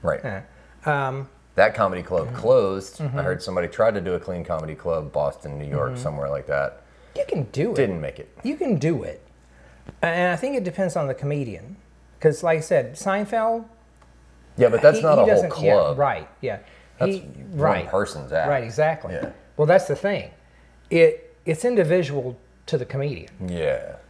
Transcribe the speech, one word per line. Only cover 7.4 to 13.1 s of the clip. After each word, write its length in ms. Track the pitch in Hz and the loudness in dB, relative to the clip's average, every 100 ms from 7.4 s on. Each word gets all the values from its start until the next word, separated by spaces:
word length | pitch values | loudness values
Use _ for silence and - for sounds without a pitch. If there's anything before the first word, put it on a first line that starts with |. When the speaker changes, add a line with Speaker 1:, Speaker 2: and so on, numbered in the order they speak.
| 123 | -4
Speaker 2:
do 260 | 127 196 | -2 -2
it. 40 | 214 | 0
Speaker 1:
Didn't 260 | 120 87 | 0 -2
make 180 | 73 - | -8 -12
it. 100 | - - | -20 -10
Speaker 2:
You 120 | 233 302 | -8 -4
can 200 | 330 185 | -2 0
do 260 | 147 151 | 0 -2
it. 180 | 87 78 - _ _ - - - - - | -6 -12 -18 _ _ -20 -20 -20 -20 -4
And 300 | 170 170 180 | -2 2 0
I 40 | 170 | 0
think 200 | 254 277 | -2 -4
it 80 | |
depends 320 | 180 160 185 175 | -4 -2 -2 0
on 120 | 143 | -2
the 60 | |
comedian. 600 | 127 143 147 127 90 107 196 - _ _ - | -4 -4 -4 -4 -8 -14 -18 -20 _ _ 2
'Cause 220 | 160 147 | 2 2
like 160 | 170 160 | 2 0
I 20 | |
said, 320 | - 170 117 | 2 0 0
Seinfeld, 720 | 143 202 | -6 -2